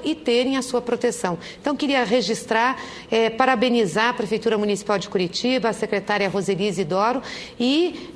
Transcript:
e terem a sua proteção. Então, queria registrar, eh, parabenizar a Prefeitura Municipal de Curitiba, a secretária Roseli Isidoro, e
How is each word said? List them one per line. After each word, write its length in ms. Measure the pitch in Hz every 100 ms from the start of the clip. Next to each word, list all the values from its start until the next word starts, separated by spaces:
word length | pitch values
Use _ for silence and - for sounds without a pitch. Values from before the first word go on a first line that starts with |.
e 100 | -
terem 420 | 311 - 240 254 269
a 60 |
sua 180 | 262 247
proteção. 560 | 240 240 233 - 185 170 - -
Então, 160 | 277 277
queria 280 | 285 277
registrar, 760 | 226 247 190 226 - 226 247 254 - - -
eh, 200 | 226 226
parabenizar 800 | 226 262 247 254 240 214 165 226
a 40 |
Prefeitura 440 | 240 214 214 226 220
Municipal 400 | 208 202 - 202
de 100 | -
Curitiba, 640 | 196 175 - 247 254 233
a 20 |
secretária 560 | 214 208 202 202 208 196
Roseli 400 | 190 180 190 208
Isidoro, 540 | 185 170 185 214 254 - - - -
e 540 | 240 294 349 - -